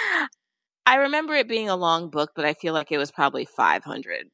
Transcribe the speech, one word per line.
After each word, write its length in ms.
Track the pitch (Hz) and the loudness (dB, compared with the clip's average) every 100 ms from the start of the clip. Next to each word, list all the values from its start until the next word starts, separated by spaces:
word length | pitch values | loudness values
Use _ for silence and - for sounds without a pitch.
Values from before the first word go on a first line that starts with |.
| - - - _ _ _ _ _ 247 | -2 -2 -4 _ _ _ _ _ 2
I 100 | 262 | 4
remember 380 | 277 302 311 | 4 0 0
it 140 | 294 233 | 0 0
being 200 | 226 214 | -2 -2
a 60 | |
long 340 | 185 170 165 170 | 0 2 0 0
book, 240 | 147 151 - | -2 -2 -2
but 80 | |
I 100 | 151 | -2
feel 180 | 156 170 | -2 -2
like 200 | 160 143 | -2 -2
it 60 | 147 | -2
was 120 | 143 | -2
probably 340 | - 143 131 - | 0 0 0 -6
five 360 | - 98 82 | 0 2 2
hundred 460 | - 131 135 71 - | -2 -12 -8 -10 -10